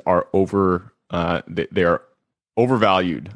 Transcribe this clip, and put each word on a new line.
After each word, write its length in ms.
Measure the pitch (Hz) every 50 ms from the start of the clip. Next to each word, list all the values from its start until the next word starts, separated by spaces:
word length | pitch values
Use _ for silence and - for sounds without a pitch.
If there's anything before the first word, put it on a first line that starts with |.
| -
are 220 | - 90 85 - - -
over, 580 | 95 95 87 101 101 95 92 90 87 104 - _ _ _ -
uh, 300 | - 87 82 87 85 - -
they, 200 | - 82 87 - -
they 120 | - 98 90
are 180 | 85 85 - - _ _ _ _ _ _ _ _ _ _
overvalued? 760 | 113 120 123 131 110 110 101 95 92 92 90 78 57 - 95 107